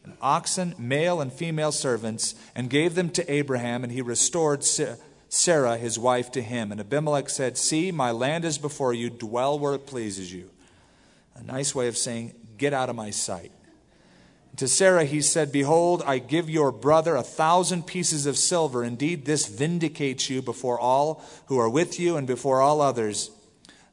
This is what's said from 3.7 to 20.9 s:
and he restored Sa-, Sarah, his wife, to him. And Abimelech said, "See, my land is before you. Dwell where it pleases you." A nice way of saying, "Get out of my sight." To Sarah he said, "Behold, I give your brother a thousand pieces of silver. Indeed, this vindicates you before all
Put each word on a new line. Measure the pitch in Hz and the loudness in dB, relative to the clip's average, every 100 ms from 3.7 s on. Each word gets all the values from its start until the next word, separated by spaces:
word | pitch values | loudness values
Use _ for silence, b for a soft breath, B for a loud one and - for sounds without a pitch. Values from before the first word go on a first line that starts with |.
| 123 | -4
and | 120 | -4
he | 123 | -6
restored | 120 113 - 175 156 143 | -4 0 0 2 2 2
Sa-, | - - 131 120 B B B | 0 0 -2 -6 B B B
Sarah, | - 180 156 123 117 | 0 4 4 4 2
his | 117 113 | -2 0
wife, | 123 123 120 | 2 2 0
to | 131 | -6
him. | 110 120 107 | -6 -4 -6
And | 104 | -6
Abimelech | 104 143 156 143 135 | -4 -2 0 0 -2
said, | - 127 110 | -2 -2 -2
"See, | - 160 185 | 0 0 0
my | 160 123 | 0 0
land | 117 131 165 | 0 0 0
is | 165 139 | -2 -4
before | 143 - 131 | -6 -2 -2
you. | 117 117 | 0 -4
Dwell | 113 110 120 139 147 | -6 -4 0 0 0
where | 143 | 0
it | 139 139 | -2 -6
pleases | 131 107 95 90 | -8 -6 -6 -10
you." | 90 90 - b b b b b b b | -12 -16 -20 b b b b b b b
A | 123 | -18
nice | 120 131 143 | -10 -6 -4
way | 135 123 | -2 -2
of | 113 | -2
saying, | 123 117 117 - 110 107 | -4 -6 -10 -14 -20 -4
"Get | 143 | 0
out | 135 127 | 0 -2
of | 117 | -4
my | 107 | -6
sight." | 101 - 90 - - - _ _ b b b b b b - | -6 -6 -8 -12 -20 -20 _ _ b b b b b b -4
To | 131 | 0
Sarah | - 190 175 | 6 6 6
he | 143 151 | 4 2
said, | 143 165 147 | 0 0 0
"Behold, | 143 139 165 175 175 | 2 4 4 4 2
I | 139 131 | 0 -2
give | 120 160 160 | 0 -2 0
your | 156 139 | 2 2
brother | 107 131 160 160 139 | 2 4 4 4 0
a | |
thousand | - - 156 180 170 180 - | -2 0 4 4 2 -2 -4
pieces | 185 165 156 143 | -4 -2 0 0
of | 127 | 0
silver. | - 175 156 127 | 2 2 0 0
Indeed, | 120 120 151 170 | -4 -2 -2 -2
this | 143 151 107 | -2 -2 -2
vindicates | 104 156 175 160 - 139 131 - | -2 -2 0 -2 -2 -4 -2 -4
you | 131 | -4
before | 120 113 127 120 | -4 -4 -2 0
all | 123 | 2